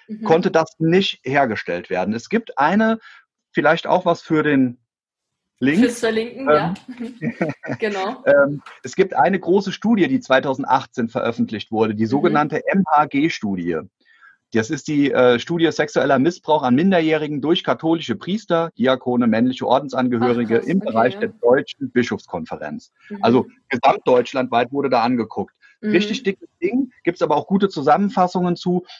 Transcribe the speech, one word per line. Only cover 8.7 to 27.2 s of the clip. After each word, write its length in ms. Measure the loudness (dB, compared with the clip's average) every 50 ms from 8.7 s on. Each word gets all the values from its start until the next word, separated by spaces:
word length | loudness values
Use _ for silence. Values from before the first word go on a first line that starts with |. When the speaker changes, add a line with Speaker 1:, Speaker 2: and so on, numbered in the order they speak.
| -20 -16 -16
Speaker 2:
es 120 | -8 0
gibt 180 | 0 0 0 2
eine 260 | 2 2 2 2 -2
große 320 | 0 2 2 2 2 -2
Studie, 360 | -8 -4 0 0 2 2 2
die 120 | 2 0 -2
zweitausendachtzehn 880 | 0 2 2 2 2 0 -4 -4 0 0 0 0 0 -4 _ -4 -4 -4
veröffentlicht 600 | -2 -2 -2 -2 0 -2 -2 -2 -2 -10 -8 -4
wurde, 220 | 0 0 0 0 0
die 80 | -2 -2
Speaker 1:
Mhm. 40 | 0
Speaker 2:
sogenannte 520 | 0 2 2 2 2 2 0 0 -4 -4 -2
M-H-G-Studie. 1120 | 0 0 2 2 4 4 2 2 2 0 0 0 0 -2 -4 -6 -6 -4 -4 -4 -4 -4 -4 -6 -10 _ _ _ _ _ _ _ -20 _ _ _ _ -2
Das 160 | -2 -2 -2
ist 180 | -6 -8 -6 -2
die, 220 | 0 0 0 2
äh, 280 | 2 4 4 4 4 2
Studie 320 | 0 -4 -2 0 0 0
sexueller 480 | 0 0 -4 -2 0 -2 2 2 2 4
Missbrauch 440 | 2 0 -2 -4 _ 0 0 2 4
an 120 | 2 2
Minderjährigen 680 | 4 4 4 2 2 2 2 0 0 -2 -4 -6 -4
durch 220 | 0 0 0 0 0
katholische 520 | -2 -4 -2 0 -2 -2 -2 -2 -6 -6
Priester, 560 | -6 -4 -6 -6 -6 -2 _ 0 0 0 -4 -4
Diakone, 480 | -2 0 0 0 0 0 -2 0 2 2
männliche 380 | 2 2 2 0 0 -2 -4 0
Ordensangehörige 880 | 0 0 0 0 -2 -4 -2 -2 0 0 0 0 0 0 0 0 0 0
Speaker 1:
Ach, 40 | 0
krass, 80 | 0
Speaker 2:
im 100 | 0 -2 -2
Speaker 1:
okay, 60 | -2 0
Speaker 2:
Bereich 220 | 0 0 0 0 0
Speaker 1:
ja. 60 | -4
Speaker 2:
der 80 | -8 -8 -8 _
Deutschen 500 | 2 2 2 2 0 -6 -10 _ -10 -2
Bischofskonferenz. 1000 | 0 -2 0 0 -4 -8 -8 _ -10 -10 -8 -10 -10 -10 -10 -10 -12 -12 -14 _ _ _ _ -18
Speaker 1:
Mhm. 80 | -8 0
Speaker 2:
Also 260 | 0 2 2 2 0 -2 _ _ _ _
gesamtdeutschlandweit 1000 | -6 0 2 0 0 2 2 2 2 2 2 0 -4 -4 -4 0 0 0 0 0
wurde 180 | -2 -4 -2 0
da 140 | 0 0 0
angeguckt. 520 | 0 0 -2 -4 -4 -6 -8 -8 -8 _ _ _ _ _ _
Speaker 1:
Mhm. 120 | -4 0
Speaker 2:
Richtig 320 | 0 0 0 0 -4 -4 -4
dickes 260 | -4 -6 -6 -14 _ _ _
Ding, 300 | -6 -2 -2 -2 -4 -4 _ _ _
gibt's 180 | -6 -2 -2